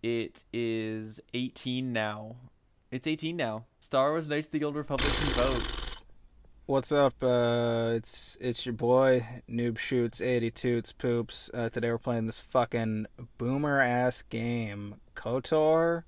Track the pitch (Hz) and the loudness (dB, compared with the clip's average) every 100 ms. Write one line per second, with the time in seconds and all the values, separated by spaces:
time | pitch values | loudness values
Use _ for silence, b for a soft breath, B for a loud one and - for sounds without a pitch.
0 | 113 117 107 - _ 113 117 113 110 110 | -2 -2 -4 -10 _ -4 -2 -2 -2 -6
1 | 110 110 - 127 127 - 131 127 131 113 | -8 -14 -10 -6 -6 -6 -4 -2 -2 0
2 | 107 107 110 123 127 _ _ _ _ 127 | -2 -4 -10 -16 -20 _ _ _ _ -6
3 | 156 156 160 170 123 110 117 _ - - | -4 -4 -4 -2 -2 -4 -10 _ -2 2
4 | 139 156 156 147 156 156 147 147 147 139 | 4 2 -2 -4 -2 -2 -2 -4 -4 0
5 | - - 147 135 127 127 117 - - - | 2 2 0 2 2 2 -2 -6 -8 -12
6 | - - - - - - - 135 131 147 | -18 -20 -20 -20 -20 -20 -2 0 2 4
7 | 139 - 127 123 120 120 117 117 117 117 | 4 4 2 4 4 4 2 2 2 0
8 | - - - - 127 117 - 117 120 127 | -2 -6 -6 -4 -4 -2 -4 -2 4 6
9 | 135 127 113 123 - 117 120 113 - 127 | 6 4 2 -12 -6 -2 -2 -2 0 2
10 | 117 - 127 123 113 - 123 120 110 - | 2 0 0 2 0 -2 0 0 -2 -4
11 | 123 120 113 - - - 113 120 117 117 | -2 0 -2 -6 -8 -4 -4 -2 -2 -2
12 | - 120 110 - - 131 120 120 113 107 | -2 -2 -2 -6 -2 0 2 0 -2 -2
13 | 107 - 117 - 120 135 147 139 127 123 | -6 -12 -18 -6 -2 0 2 4 4 4
14 | 127 - - 113 117 120 110 101 101 104 | 2 0 -6 -6 -2 -2 -4 -8 -10 -12
15 | - - - 127 - 156 156 160 165 170 | -18 -10 -4 -4 0 2 4 4 2 0